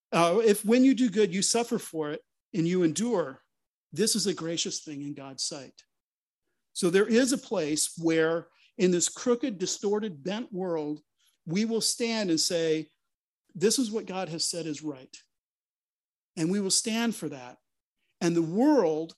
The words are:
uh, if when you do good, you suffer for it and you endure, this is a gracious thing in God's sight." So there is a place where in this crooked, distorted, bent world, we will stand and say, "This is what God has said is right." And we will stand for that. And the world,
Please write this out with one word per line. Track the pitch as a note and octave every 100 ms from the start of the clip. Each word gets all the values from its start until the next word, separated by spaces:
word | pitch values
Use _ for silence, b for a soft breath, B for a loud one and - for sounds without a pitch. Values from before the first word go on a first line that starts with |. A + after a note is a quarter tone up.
| _
uh, | G3 E3+ F#3
if | A3+ G#3
when | G3+ A#3+
you | C4
do | A3+ B3
good, | F#3 G3+
you | F3+
suffer | F#3+ A#3 A#3 A3+
for | - D#3+ D3+
it | E3 - _ _
and | G3+ E3
you | F3+
endure, | E3+ D3+ A#3 G#3+ C#3+ C3+ _ _ _ _ _
this | D3 A3 A3
is | F#3
a |
gracious | E3+ E3 E3 G3 -
thing | - C#3+
in | C#3+
God's | C#3+ C3+ C3+
sight." | - D3+ B2+ - _ _ _ _ _ _ _ _ _
So | - F#3
there | F#3 G#3+
is | A3+ C4
a | C#4
place | - G3+ D3+ D3+ - -
where | E3 E3 D#3+ E3 E3 b b -
in | F#3
this | F3 E3
crooked, | - B3 A#3+ C#4+ F#3
distorted, | F3+ - G#3 G#3 G#3+ D3+
bent | C#3 G#3 A#3+
world, | F3+ F#3 E3 D3+ D3+ _ _ _ _
we | - F3 A3+
will | A3+
stand | - - A#3 A3+ G3+
and | D#3+
say, | - F3 E3 D#3 D#3 _ _ _ _ _ _
"This | F3 F#3+ A3+
is | A#3
what | G#3+ F#3+
God | F#3 F3+
has | D#3+
said | - F3
is | D#3+ D3
right." | D3+ C3+ C3 - _ _ _ _ _ _ _ _ _ _ _ -
And | E3
we | G3
will | F#3+
stand | - A3+ A3 A#3
for | - D#3
that. | C#3+ B2 C3 _ _ _ _ _ _
And | E3+
the | E3+
world, | D#3+ F#3 C#4 D4 F3 D#3 E3